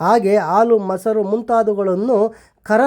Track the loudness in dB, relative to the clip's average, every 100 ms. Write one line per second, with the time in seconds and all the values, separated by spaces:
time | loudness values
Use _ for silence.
0 | 0 2 2 0 2 0 2 0 0 -4
1 | -2 -2 -2 -4 -2 -2 0 -2 -2 -2
2 | 0 0 0 -4 _ _ -2 0